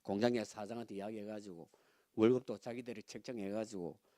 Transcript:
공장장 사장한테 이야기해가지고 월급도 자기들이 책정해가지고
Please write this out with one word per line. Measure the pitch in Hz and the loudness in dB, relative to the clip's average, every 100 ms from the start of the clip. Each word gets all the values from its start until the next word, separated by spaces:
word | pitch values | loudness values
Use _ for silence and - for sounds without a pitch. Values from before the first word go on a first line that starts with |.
공장장 | - 101 120 120 | -4 2 4 2
사장한테 | 107 - 104 117 110 98 | -2 -6 -8 -8 -8 -6
이야기해가지고 | 101 110 104 107 104 82 78 _ _ _ _ | -6 -6 -8 -10 -10 -14 -16 _ _ _ _
월급도 | - 113 127 - 104 | 6 8 8 2 -8
자기들이 | - 120 120 110 | -6 -8 -8 -10
책정해가지고 | - 117 120 120 98 104 110 98 85 69 _ | -10 -12 -8 -6 -4 -2 -4 -4 -6 -8 _